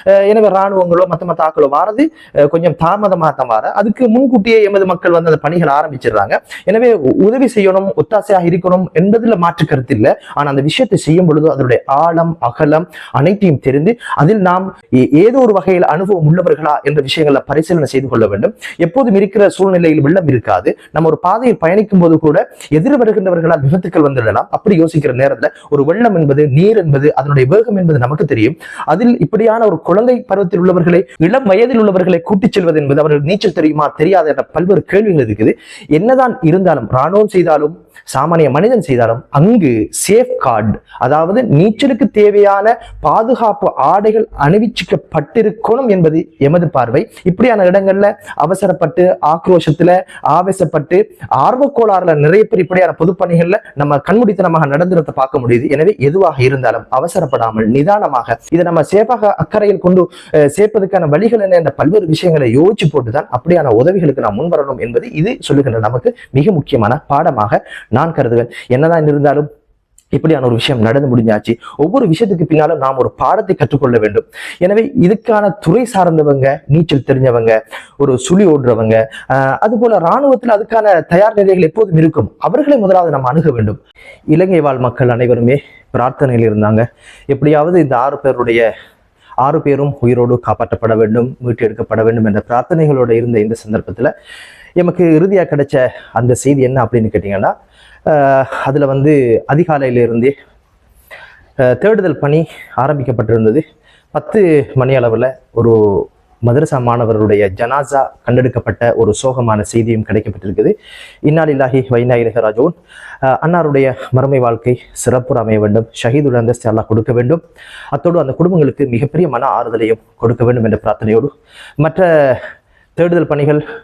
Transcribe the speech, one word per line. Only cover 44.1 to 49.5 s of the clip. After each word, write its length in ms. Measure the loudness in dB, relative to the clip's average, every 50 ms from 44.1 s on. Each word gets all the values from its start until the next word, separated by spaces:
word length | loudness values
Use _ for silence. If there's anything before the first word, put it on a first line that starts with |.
| 0 0 -2 -4 -4 -2
அணிவிச்சிக்கப்பட்டிருக்கணும் 1500 | 0 2 2 2 0 -2 -4 -6 -6 -4 -4 -4 -4 -4 -6 -6 -6 -2 0 0 0 0 -2 -4 -2 -2 -2 0 0 0
என்பது 420 | 0 2 2 2 0 -2 -4 -6 _ -2
எமது 320 | 0 0 2 0 0 0
பார்வை. 400 | -2 -2 -2 0 -2 -4 -4 -4 -8 -8 -4
இப்படியான 400 | -4 -2 0 0 0 2 2 2
இடங்கள்ல 500 | 2 2 2 2 2 0 2 2 0 0 -4 -10 -10 -6
அவசரப்பட்டு, 840 | -2 -2 -2 -2 -2 -2 -2 -2 0 -2 -4 0 0 2 2 0 0 0
ஆக்ரோஷத்துல, 760 | -2 -2 0 0 2